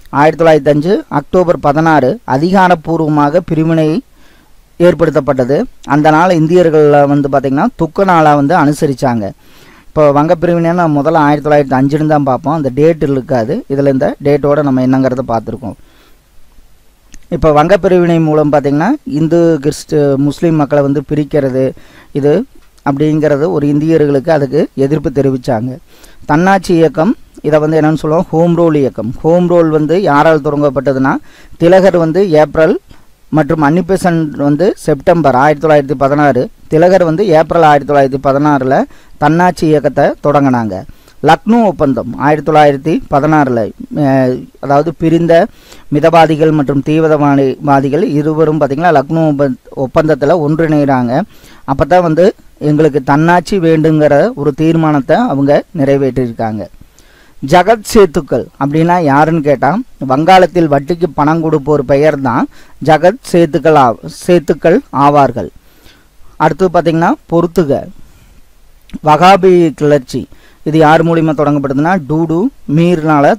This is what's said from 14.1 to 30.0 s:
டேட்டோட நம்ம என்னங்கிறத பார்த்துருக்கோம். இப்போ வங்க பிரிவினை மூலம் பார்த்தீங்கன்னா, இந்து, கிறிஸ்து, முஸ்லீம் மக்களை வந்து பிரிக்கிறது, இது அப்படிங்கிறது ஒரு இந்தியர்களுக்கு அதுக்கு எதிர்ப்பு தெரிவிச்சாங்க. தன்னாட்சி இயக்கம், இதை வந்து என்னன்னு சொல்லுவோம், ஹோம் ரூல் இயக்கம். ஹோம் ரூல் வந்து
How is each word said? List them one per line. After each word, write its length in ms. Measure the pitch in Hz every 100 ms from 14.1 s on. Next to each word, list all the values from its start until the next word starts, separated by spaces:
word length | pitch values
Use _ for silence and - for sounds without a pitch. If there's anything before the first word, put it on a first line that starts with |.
| -
டேட்டோட 400 | 143 143 143 143
நம்ம 220 | 143 131 127
என்னங்கிறத 340 | 131 131 127 123
பார்த்துருக்கோம். 480 | 113 110 110 107 - - _ _ - _ - - - - - _ _ _ - -
இப்போ 220 | 175 160
வங்க 260 | 147 151 196
பிரிவினை 420 | 185 180 175 165
மூலம் 320 | 156 151 151
பார்த்தீங்கன்னா, 380 | 147 139 143 180 302
இந்து, 540 | - 147 160 170 170 160
கிறிஸ்து, 560 | 139 147 - 151 143 135
முஸ்லீம் 380 | 143 135 170 160
மக்களை 280 | 143 147
வந்து 200 | 139 143 135
பிரிக்கிறது, 600 | 151 143 151 135 127 131 - - - -
இது 340 | 151 139 170 269 - - _ -
அப்படிங்கிறது 600 | 139 151 156 147 139 160
ஒரு 160 | 165 143
இந்தியர்களுக்கு 640 | 147 156 160 151 139 160
அதுக்கு 400 | 156 139 143 240 -
எதிர்ப்பு 340 | 135 151 147
தெரிவிச்சாங்க. 680 | 135 135 131 123 117 123 127 - - - - -
தன்னாட்சி 480 | 147 185 196 180
இயக்கம், 420 | 170 160 143 170 311 - -
இதை 180 | 147 151
வந்து 220 | 151 156
என்னன்னு 140 | 151 160
சொல்லுவோம், 300 | 160 160 185
ஹோம் 280 | 160 175 170
ரூல் 180 | 170 151
இயக்கம். 380 | 127 - 107 -
ஹோம் 280 | 156 175 175
ரூல் 200 | 175 165
வந்து 320 | 156 151 175